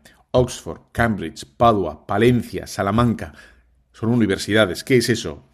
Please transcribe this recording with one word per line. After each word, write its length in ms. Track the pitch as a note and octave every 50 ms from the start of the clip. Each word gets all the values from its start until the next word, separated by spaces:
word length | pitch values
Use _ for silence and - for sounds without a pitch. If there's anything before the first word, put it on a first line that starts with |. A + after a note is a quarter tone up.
| _ - _ _ _ _
Oxford, 500 | - B2+ B2+ B2 - - - E2+ D#2 - - _
Cambridge, 540 | - - A#2 A#2 G#2+ F2+ F2 D#2+ - - -
Padua, 600 | - _ - A#2+ A#2 A2+ G2+ F2+ D#2 D2+ - _
Palencia, 640 | - G#2 G2+ A2+ B2+ B2 A#2+ - - - - - -
Salamanca, 640 | - - G2 G2 G2+ A2+ A#2+ A#2+ G#2 D#2 F2+ D#2 D2 - - - _ _ _ _ _ _ _ _ _
son 160 | - - A2
universidades. 760 | A#2+ A#2+ A2 F#2+ F#2+ F2+ - - G2+ A2 G#2+ F#2 E2 - -
¿Qué 140 | - C3+ A#2+
es 100 | A#2 -
eso? 380 | A#2 - - F2 D2 C#2 - _